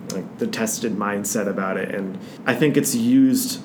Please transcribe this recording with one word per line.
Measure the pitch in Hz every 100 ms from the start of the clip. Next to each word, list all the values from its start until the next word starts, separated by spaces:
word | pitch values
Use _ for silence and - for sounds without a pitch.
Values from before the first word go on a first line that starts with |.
| -
like, | 95 - -
detested | 113 - 110 - 117 98
mindset | 101 101 101 113 101
about | 95 95 95
it, | 95
and | 101 95 95 - - -
I |
think | 120 151 139
it's | - 120
used | 117 131 131 127 - -